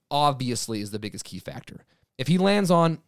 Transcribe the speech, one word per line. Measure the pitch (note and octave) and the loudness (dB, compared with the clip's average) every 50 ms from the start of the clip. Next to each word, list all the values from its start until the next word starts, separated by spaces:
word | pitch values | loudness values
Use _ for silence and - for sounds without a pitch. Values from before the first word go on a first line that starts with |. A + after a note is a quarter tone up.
| _ _ | _ _
obviously | C#3+ C#3+ D3 D3 C#3 B2+ C3 B2 A#2+ G#2+ - - A2+ G#2+ | 0 2 2 2 2 0 -2 -4 -4 -4 -4 -4 -6 -6
is | G2+ G2+ G#2 | -6 -6 -8
the | G#2 | -8
biggest | G#2+ G2+ F#2 F#2 - | -8 -10 -10 -12 -14
key | - - F2+ | -14 -14 -14
factor. | - - D#2+ A#2+ - - - - - _ _ _ _ _ _ | -14 -14 -14 -14 -16 -18 -20 -20 -20 _ _ _ _ _ _
If | - C3 - | -6 0 0
he | E3 F#3 | 2 4
lands | F#3 G3 G3+ G#3 G3 E3+ | 4 4 4 2 4 4
on, | F3+ E3+ E3 E3 D#3+ D#3 _ | 4 4 4 2 0 -2 _